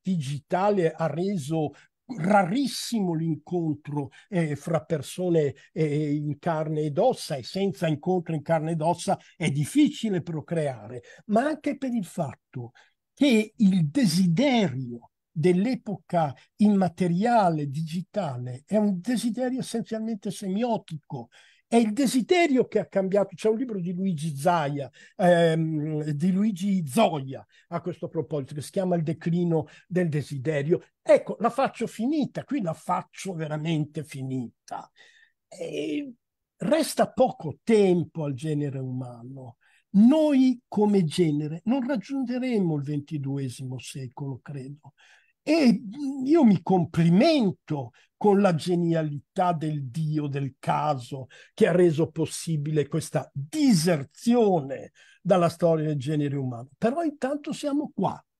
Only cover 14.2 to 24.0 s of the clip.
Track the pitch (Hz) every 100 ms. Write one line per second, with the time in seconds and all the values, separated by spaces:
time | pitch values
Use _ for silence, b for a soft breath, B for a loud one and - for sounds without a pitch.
14.2 | 185 160 285 247 185 123 123 120 _ _
15.2 | _ - 160 180 214 247 - 196 _ 170
16.2 | 151 123 b _ 208 202 185 - 180 170
17.2 | 226 240 185 160 143 135 165 170 170 208
18.2 | 170 123 123 127 _ 208 208 185 180 247
19.2 | 240 220 254 254 - 233 - 220 220 220
20.2 | 208 185 202 190 247 214 - 156 _ 147
21.2 | 233 b b b _ 233 220 208 262 262
22.2 | 208 359 339 262 214 214 185 196 190 202
23.2 | 196 165 220 220 254 202 175 180